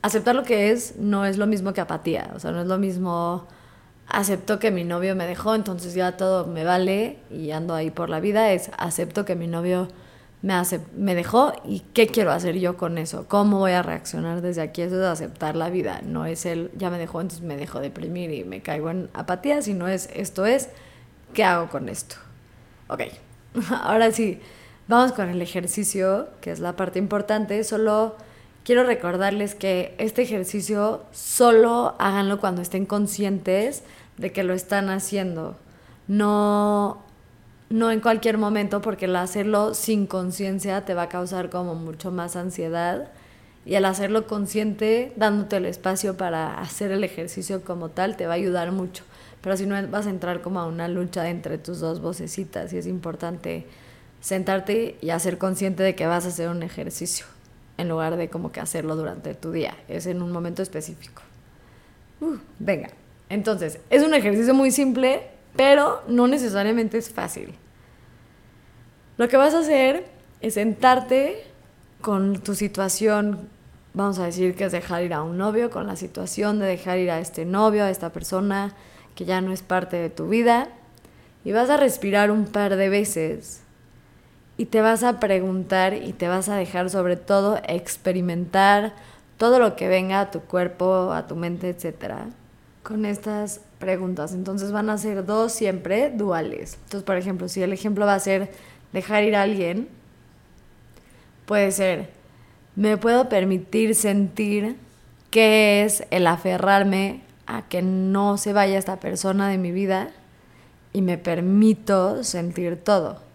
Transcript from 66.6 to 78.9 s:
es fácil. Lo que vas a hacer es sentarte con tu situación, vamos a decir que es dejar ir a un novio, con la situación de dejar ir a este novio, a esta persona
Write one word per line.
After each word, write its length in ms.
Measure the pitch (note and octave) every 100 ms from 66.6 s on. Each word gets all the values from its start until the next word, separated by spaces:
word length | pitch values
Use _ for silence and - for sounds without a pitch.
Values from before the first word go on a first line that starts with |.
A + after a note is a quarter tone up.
| G3+ A#3 A3 A3+
es 120 | A3+
fácil. 460 | - F3+ - G1+ - - - - - - - - - - - - - - _ - -
Lo 100 | A#3+
que 100 | C4
vas 160 | C#4+
a 60 | E4
hacer 460 | D#4 C#4+ C4 D#4 F4+ - - -
es 140 | A3 G#3+
sentarte 880 | A3 G#3+ B3+ B3+ B3+ C4 C#4+ G#4+ - - - _ - _
con 380 | - G3 G3 G3
tu 160 | - G3
situación, 920 | G#3 G3 F#3+ - A3 G#3 G#3 G3+ - - - - -
vamos 260 | F#3+ G3+ F#3
a 60 | F3
decir 300 | F3+ F#3 F3+
que 100 | G3
es 60 |
dejar 320 | F3 - F3
ir 100 | F3
a 100 | D#3
un 140 | D#3+ F3
novio, 320 | G3+ G#3+ A#3+
con 180 | - G3+
la 80 | F3+
situación 640 | F#3 - F3+ - G#3 G#3
de 60 | G3
dejar 340 | F3+ F#3 F#3
ir 100 | F3+
a 100 | E3
este 260 | E3+ - E3+
novio, 400 | G3 G#3+ G#3 G3+
a 40 |
esta 220 | F#3 E3+
persona 600 | E3+ E3 F#3 G3+ G3 G3+ G3+ -